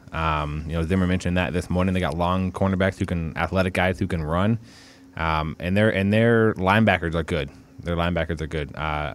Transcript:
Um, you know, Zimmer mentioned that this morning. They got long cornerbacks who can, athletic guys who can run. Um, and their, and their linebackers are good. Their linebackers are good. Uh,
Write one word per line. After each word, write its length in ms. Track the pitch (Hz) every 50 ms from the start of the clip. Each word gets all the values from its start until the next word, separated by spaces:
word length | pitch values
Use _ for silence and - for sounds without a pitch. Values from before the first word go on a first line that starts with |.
| - - -
Um, 500 | 80 80 80 78 76 76 73 73 76 76
you 60 | 76 82
know, 100 | 82 82
Zimmer 240 | 78 95 95 90
mentioned 280 | 90 92 90 - 90 87
that 140 | 90 90 60
this 180 | 76 90 - -
morning. 240 | 87 90 92 95 92
They 60 | 92
got 180 | 90 73 73
long 340 | 85 87 87 92 92 92 92
cornerbacks 460 | - - 98 95 95 90 95 95 - -
who 60 | 98
can, 300 | 87 90 85 82 76 -
athletic 360 | - 87 85 87 95 92 92 -
guys 260 | 95 90 92 90 -
who 80 | 101
can 160 | 90 92 82 76
run. 360 | 76 82 87 98 107 117 110 - - - - - - - - - - -
Um, 380 | - 82 80 80 78 78 78 - -
and 160 | - 90 95
their, 140 | 104 107 110
and 240 | - 98 98 101 104
their 400 | 110 113 117 117 113 110 110 -
linebackers 600 | 82 92 92 101 110 110 101 92 78 85 85 80
are 80 | 85 80
good. 260 | - 90 76 71 69 - - - - - -
Their 180 | - 85 85
linebackers 420 | 85 85 87 87 82 80 - 82 76
are 80 | 80
good. 260 | 76 80 78 73 - -
Uh, 360 | - 76 78 76 76 76 67 -